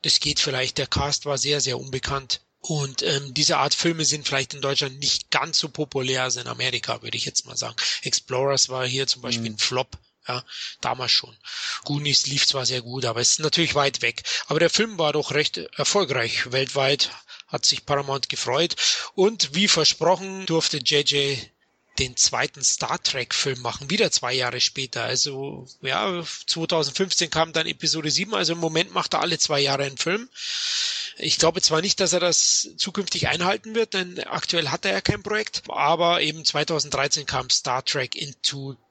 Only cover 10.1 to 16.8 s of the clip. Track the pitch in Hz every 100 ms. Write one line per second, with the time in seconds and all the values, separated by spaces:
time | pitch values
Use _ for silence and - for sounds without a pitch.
10.1 | _ - 123 - - - - 120 123 123
11.1 | - 123 117 - - - - - 147 147
12.1 | 135 135 139 - 139 127 127 117 127 123
13.1 | 113 120 - 156 175 160 147 139 - 120
14.1 | - - - - 156 170 - 226 196 156
15.1 | 147 - 143 147 - 160 - 143 202 165
16.1 | 131 117 - 127 127 135 139